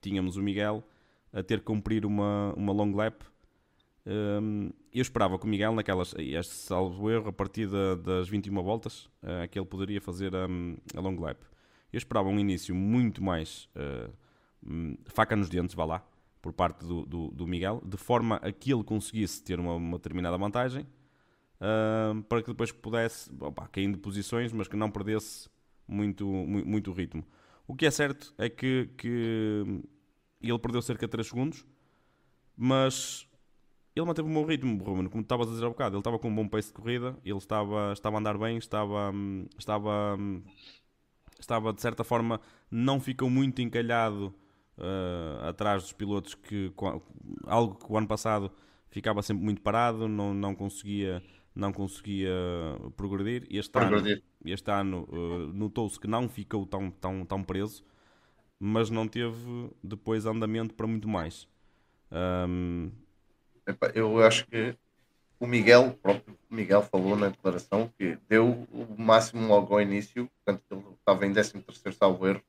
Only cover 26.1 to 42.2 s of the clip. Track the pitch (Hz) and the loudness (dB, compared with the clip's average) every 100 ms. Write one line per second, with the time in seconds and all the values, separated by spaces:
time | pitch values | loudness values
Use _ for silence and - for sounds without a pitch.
26.1 | 98 101 95 80 101 - 107 95 90 87 | -2 -4 -2 -2 -2 0 -2 -2 -6 -6
27.1 | 104 - _ _ - - 131 156 139 147 | -6 -12 _ _ -20 -16 2 2 2 -2
28.1 | 139 - - 113 - 131 131 123 - 120 | -2 -12 -6 -6 -2 0 0 -2 -8 -6
29.1 | 120 113 113 110 104 101 98 - _ _ | -2 -2 0 0 0 -2 -6 -8 _ _
30.1 | _ _ _ 113 120 120 120 - 117 117 | _ _ _ -4 -2 0 -2 -2 -4 -4
31.1 | 113 113 120 139 - - _ _ _ _ | -4 -4 -2 -2 -4 -18 _ _ _ _
32.1 | _ _ _ _ - 123 135 135 127 - | _ _ _ _ -2 4 6 4 2 -8
33.1 | - - _ _ _ _ _ _ - 170 | -10 -16 _ _ _ _ _ _ -4 -2
34.1 | 160 156 156 151 151 131 104 98 92 95 | -2 0 0 2 0 2 0 0 -2 -2
35.1 | 110 104 123 117 117 120 117 127 98 101 | -4 -2 0 0 -2 -4 -2 -2 0 -2
36.1 | 117 120 107 107 110 104 - 110 123 123 | -2 -2 0 0 -2 -4 -8 -4 -2 -4
37.1 | 131 - 98 - 107 104 104 101 101 107 | -8 -8 -8 -2 -2 0 0 -2 -2 -2
38.1 | 107 107 104 110 117 - 107 104 104 101 | -2 -2 -2 -2 -4 -4 -4 -2 -2 -2
39.1 | 98 98 98 92 - - 107 104 104 104 | -4 -4 -6 -10 -12 -4 -2 0 0 0
40.1 | 98 101 95 92 - - - _ _ _ | -2 -4 -6 -10 -20 -20 -20 _ _ _
41.1 | _ - _ - 117 110 104 120 113 113 | _ -20 _ -4 -2 -2 -2 -4 -4 0
42.1 | 117 | 0